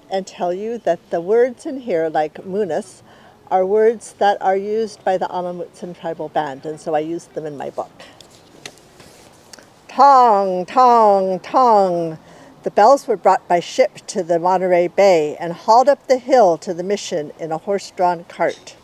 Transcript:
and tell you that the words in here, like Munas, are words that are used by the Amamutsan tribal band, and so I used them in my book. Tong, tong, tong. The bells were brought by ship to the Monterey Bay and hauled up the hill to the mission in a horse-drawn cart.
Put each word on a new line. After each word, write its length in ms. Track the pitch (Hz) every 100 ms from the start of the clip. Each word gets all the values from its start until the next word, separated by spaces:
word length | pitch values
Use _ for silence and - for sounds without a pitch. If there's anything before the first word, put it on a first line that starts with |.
| _
and 160 | 190 190
tell 260 | - 180
you 280 | 185 214 233
that 320 | 202 170 -
the 100 | 180
words 460 | 170 226 254 240 330
in 140 | 269
here, 280 | 240 175 160
like 340 | 156 156 - 190
Munas, 580 | 190 208 156 214 - _ - - _ _
are 120 | 185
words 500 | 185 214 220 233 -
that 280 | - 202 202
are 160 | 190 196
used 460 | 202 214 220 -
by 160 | - 190
the 80 | 180
Amamutsan 720 | 180 180 180 170 - 185 175
tribal 280 | 170 165 156
band, 380 | 156 151 135 156
and 140 | 156
so 160 | - 156
I 40 |
used 360 | 156 170 - -
them 100 | 156
in 100 | 143
my 140 | 139
book. 220 | - - - - - - - _ - - - _ _ - - - _ _ - - _ _
Tong, 760 | - 277 269 247 202 196 180 175
tong, 760 | - 254 240 220 196 190 185
tong. 760 | - 285 254 214 196 175 165 160 - - - -
The 80 | -
bells 360 | - 214 277 -
were 100 | 208
brought 300 | - 190 -
by 120 | 180
ship 380 | 170 - 254 - -
to 160 | 208
the 160 | 165 170
Monterey 480 | 170 185 185 180 175
Bay 500 | - 196 175 151 143
and 140 | 170
hauled 340 | 170 - 226 262
up 200 | 277 -
the 100 | 254
hill 400 | 233 262 202 160
to 160 | -
the 100 | 170
mission 480 | 180 202 - 180 147 -
in 120 | 160
a 80 | 160
horse-drawn 640 | - 202 - - 180 175
cart. 520 | 175 - 170 - - -